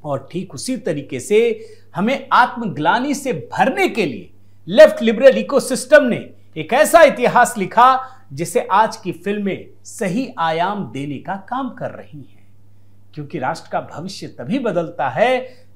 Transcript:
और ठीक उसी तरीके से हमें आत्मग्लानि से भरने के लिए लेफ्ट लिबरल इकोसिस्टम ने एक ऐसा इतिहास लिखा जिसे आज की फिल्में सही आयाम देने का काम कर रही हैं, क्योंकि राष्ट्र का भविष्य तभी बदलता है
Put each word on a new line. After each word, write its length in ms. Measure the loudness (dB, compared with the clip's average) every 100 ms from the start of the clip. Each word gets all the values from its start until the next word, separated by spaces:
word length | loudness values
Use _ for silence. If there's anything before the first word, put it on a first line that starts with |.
और 240 | -4 -6 -6
ठीक 220 | -8 -8
उसी 220 | -10 -6 -6
तरीके 440 | -4 -6 -6 -10
से 460 | 2 2 4 -2 -10 -20 -14
हमें 340 | -2 -2 -2 2
आत्मग्लानि 840 | 4 4 2 -6 -2 0 2 0
से 180 | -4 -4
भरने 560 | -6 -6 0 0 2 0
के 180 | 0 -2
लिए 240 | -4 -14 -20 -20 -20 -4
लेफ्ट 340 | 2 2 2
लिबरल 360 | -2 4 4 4
इकोसिस्टम 680 | 0 -2 0 -6 4 4
ने 260 | 4 -2 -6 -18 -16 -12
एक 160 | -2
ऐसा 300 | 2 6 8
इतिहास 520 | 8 6 2 4 4 2
लिखा 500 | -2 6 6 6 -2 -16 -16
जिसे 280 | -8 -4 -2
आज 360 | 2 2 2 0
की 160 | -8
फिल्में 580 | -8 -6 -4 -4 -6 -10 -20
सही 500 | -18 -6 -4 -2 -6 -2
आयाम 540 | -2 0 -2 -2 -6
देने 260 | -8 -8 -8
का 180 | -8 -10
काम 340 | -6 -6 -6
कर 200 | -8 -10
रही 320 | -10 -18 -18 -18
हैं, 160 | -20 -20 -20 -20 -20 -20 -20 -18
क्योंकि 240 | -14 -10 -4
राष्ट्र 300 | -4 -4 -6
का 80 | -8
भविष्य 460 | -8 -10 -10 -12 -14
तभी 320 | -12 -4 -2
बदलता 500 | 0 -2 -4 -4 -4
है 560 | 2 2 2 -4 -16 -20